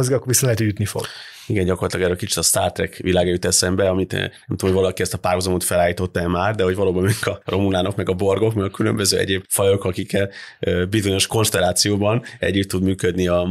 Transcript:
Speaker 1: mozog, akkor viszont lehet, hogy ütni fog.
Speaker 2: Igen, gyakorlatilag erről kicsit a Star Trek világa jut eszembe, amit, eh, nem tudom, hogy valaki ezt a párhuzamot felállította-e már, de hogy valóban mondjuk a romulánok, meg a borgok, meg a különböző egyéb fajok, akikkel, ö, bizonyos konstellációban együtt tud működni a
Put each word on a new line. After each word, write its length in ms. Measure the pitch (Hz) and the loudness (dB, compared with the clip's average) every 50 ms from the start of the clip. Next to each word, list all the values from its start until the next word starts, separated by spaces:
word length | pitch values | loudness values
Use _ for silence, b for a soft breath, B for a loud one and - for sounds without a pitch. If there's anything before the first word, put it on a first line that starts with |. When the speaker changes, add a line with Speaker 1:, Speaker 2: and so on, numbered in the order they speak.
| 131 | 0
Speaker 1:
mozog, 100 | 123 139 | 2 2
akkor 140 | 117 - 127 | 0 0 2
viszont 160 | 120 - 135 | 0 2 4
lehet, 160 | 127 113 107 | 2 2 2
hogy 80 | 113 107 | 2 0
ütni 180 | 98 - 104 | 0 0 -2
fog. 200 | - - - - B B B B B B B B B | -2 -2 -6 -8 B B B B B B B B B
Speaker 2:
Igen, 180 | 107 101 92 | 0 0 2
gyakorlatilag 400 | 90 92 90 104 95 - 92 92 | 2 2 0 0 -2 0 0 0
erről 120 | 87 90 87 | 0 0 -2
kicsit 200 | 104 98 - 85 | -4 -4 -4 0
a 40 | |
Star 300 | 80 - - 98 95 92 | 0 0 2 2 0 0
Trek 240 | - - 95 92 - | 0 -2 -6 -6 -6
világa 340 | - - 92 90 90 90 90 | -4 0 2 2 4 4 2
jut 160 | 87 87 92 | 0 0 0
eszembe, 440 | 92 90 - - 90 92 92 98 95 | 0 2 2 2 2 2 2 2 2
amit, 240 | 90 95 92 - - | 2 2 -2 -2 -2
eh, 60 | 95 | -4
nem 380 | 95 - - - - - - 95 | -4 -4 -6 -12 -10 -8 -6 -2
tudom, 160 | - 95 92 | 0 2 2
hogy 80 | 95 | 2
valaki 200 | 92 92 90 - | 2 0 0 -2
ezt 120 | 95 - - | -4 -4 -4
a 40 | 90 | -4
párhuzamot 460 | - 92 90 92 90 95 90 87 - | -2 0 0 0 0 0 -2 -2 -2
felállította-e 640 | - 92 87 87 87 87 - 92 90 - 92 87 87 | 0 2 2 2 2 2 0 -4 -4 -2 -2 -2 0
már, 280 | 87 87 92 104 113 | 0 0 0 0 0
de 80 | 98 95 | 2 0
hogy 120 | 92 92 | 0 2
valóban 260 | 101 98 92 90 92 92 | 2 0 0 2 2 2
mondjuk 220 | 101 107 - - | 2 0 0 -2
a 160 | 101 95 - - | -4 -4 -6 -6
romulánok, 500 | - - 95 101 98 95 90 90 95 92 | -4 -2 0 2 2 2 0 0 -2 -2
meg 140 | 101 92 87 | -4 -2 -2
a 40 | 92 | -2
borgok, 400 | 92 101 98 98 98 110 110 110 | 0 0 0 2 2 2 0 0
meg 120 | 107 98 | 0 -2
a 40 | 98 | -2
különböző 480 | - - 110 107 110 110 101 95 95 90 | -2 -2 0 0 0 0 0 0 0 0
egyéb 260 | 92 92 98 95 95 - | 0 0 -2 -4 -4 -4
fajok, 360 | - - 101 98 98 101 - | -2 0 2 2 2 2 0
akikkel, 440 | 95 90 - 95 - - 98 98 98 B B B B B B | -4 -4 -4 -6 -4 -2 -2 -2 -2 B B B B B B
ö, 260 | - - - 90 90 | -2 -2 0 0 0
bizonyos 420 | 92 101 110 98 101 95 95 - - | 0 0 0 0 0 0 0 0 0
konstellációban 960 | - 113 107 - - 95 90 90 90 - - 104 104 98 101 104 110 123 123 B B B | 0 0 0 2 2 2 2 2 2 0 0 0 2 2 2 2 0 0 -2 B B B
együtt 300 | 90 87 92 98 95 - | -4 0 0 0 -2 0
tud 140 | - 92 95 | -2 0 0
működni 440 | 95 95 87 - 92 87 92 92 90 | 0 0 0 0 -2 0 0 0 2
a 120 | 87 87 90 92 | 2 2 0 0